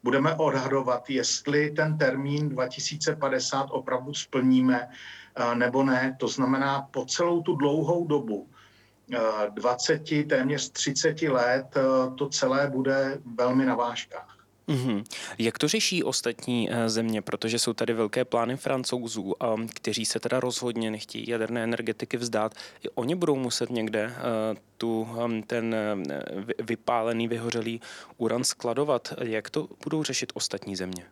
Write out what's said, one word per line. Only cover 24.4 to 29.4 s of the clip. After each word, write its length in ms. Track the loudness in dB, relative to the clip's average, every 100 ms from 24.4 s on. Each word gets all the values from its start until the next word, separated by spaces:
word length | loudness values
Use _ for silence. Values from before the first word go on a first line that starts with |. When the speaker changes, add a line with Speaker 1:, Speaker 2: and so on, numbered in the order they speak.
| 0 -4 _ _
Speaker 2:
tu, 260 | -2 0
hm, 380 | -2 -2 -2 -2
ten, 320 | -2 -2 0
eh, 200 | 0 0 -2 -2 -4 -6 -8
vy-, 140 | -6 -6
vypálený, 680 | -4 -4 0 0 2 0 -2
vyhořelý 520 | -2 -2 -2 -4 -6 -10 -18 -18 -2
uran 280 | 0 0
skladovat. 680 | 0 -2 -2 0 2 0 -2 -6
Jak 300 | -2 -2